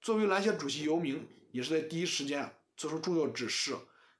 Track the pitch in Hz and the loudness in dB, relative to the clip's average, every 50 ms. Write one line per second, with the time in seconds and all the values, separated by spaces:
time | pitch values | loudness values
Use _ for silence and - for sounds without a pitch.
0 | - - 226 220 220 202 190 175 196 220 - - 147 139 131 147 151 151 160 170 | -2 0 2 4 4 4 4 4 4 2 2 0 0 -4 -4 -2 0 2 2 2
1 | 170 139 135 160 - - - - - - - 123 123 135 160 156 147 156 165 165 | 2 0 -2 -4 -6 -12 -18 -20 -16 -10 -6 -6 -2 0 0 0 0 0 -2 -2
2 | 175 180 - - 143 139 143 143 135 - - _ _ _ _ - - 151 160 160 | -2 -2 -2 -2 -2 -2 -2 -4 -4 -6 -10 _ _ _ _ -8 -6 -4 -4 -2
3 | 160 180 175 165 151 127 113 120 123 110 - - - 143 127 - - - _ _ | 0 0 2 2 2 2 0 -2 -4 -2 -2 -2 -2 -2 -4 -6 -8 -10 _ _
4 | - - _ _ | -20 -20 _ _